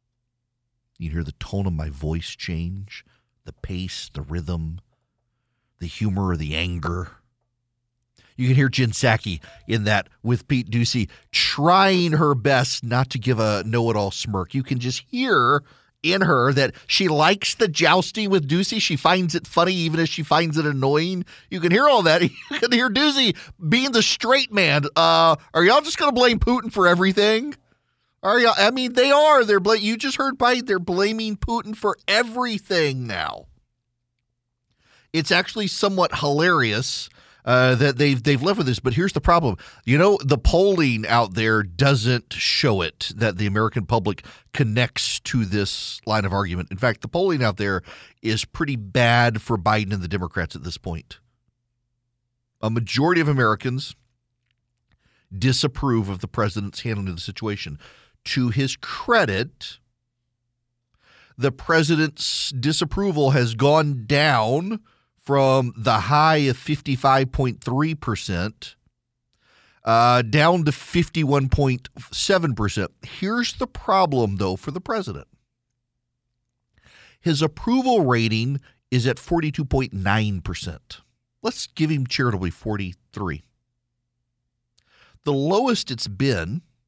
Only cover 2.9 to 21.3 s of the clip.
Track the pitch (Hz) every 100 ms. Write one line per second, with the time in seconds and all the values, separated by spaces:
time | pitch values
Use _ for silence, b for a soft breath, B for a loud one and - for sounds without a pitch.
2.9 | - _ _ _ _ - - - 92 92
3.9 | - - 71 71 85 78 85 80 85 _
4.9 | _ _ _ _ _ _ _ _ - 87
5.9 | - 110 95 95 85 76 78 90 87 78
6.9 | 87 87 - _ _ _ _ _ _ _
7.9 | _ _ _ b b 127 131 135 131 120
8.9 | 113 123 110 104 82 B B B 113 104
9.9 | 104 - _ 117 120 - 131 110 117 117
10.9 | 127 98 B B - - - 156 185 196
11.9 | 185 170 156 151 131 120 131 123 - 120
12.9 | 123 127 127 123 113 110 104 107 117 117
13.9 | 107 101 - 120 98 87 139 127 127 123
14.9 | 127 - 247 262 160 - 143 b b b
15.9 | _ 156 190 180 135 127 135 131 B B
16.9 | - 185 151 156 202 - - 214 147 160
17.9 | 180 - 226 208 190 139 170 190 220 -
18.9 | 151 160 185 180 165 - - 180 185 165
19.9 | 160 160 - 151 160 170 151 151 139 135
20.9 | 151 175 185 -